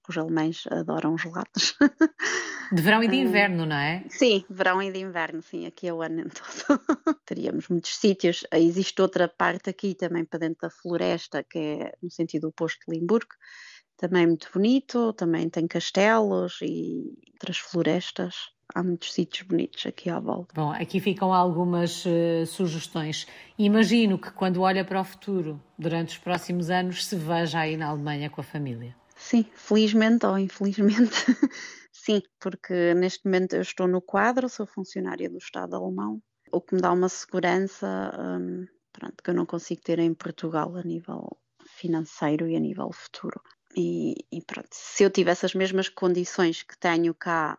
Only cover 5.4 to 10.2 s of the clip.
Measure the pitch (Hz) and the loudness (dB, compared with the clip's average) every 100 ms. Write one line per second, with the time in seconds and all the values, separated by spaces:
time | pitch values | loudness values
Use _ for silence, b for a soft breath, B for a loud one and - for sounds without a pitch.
5.4 | - 180 170 - 180 165 160 165 160 - | -10 -10 -10 -8 -6 -4 -4 -4 -8 -10
6.4 | - - - 285 - 294 - 302 - - | -14 -4 2 2 2 -2 0 -4 -4 -6
7.4 | - - - 175 - - 214 190 175 170 | -4 -4 -2 -2 -2 0 2 4 2 0
8.4 | - 160 165 175 185 - 190 180 175 - | 0 4 6 4 0 2 2 4 0 2
9.4 | 180 175 - 185 196 180 175 170 | 0 0 -6 -6 -4 -4 -2 -2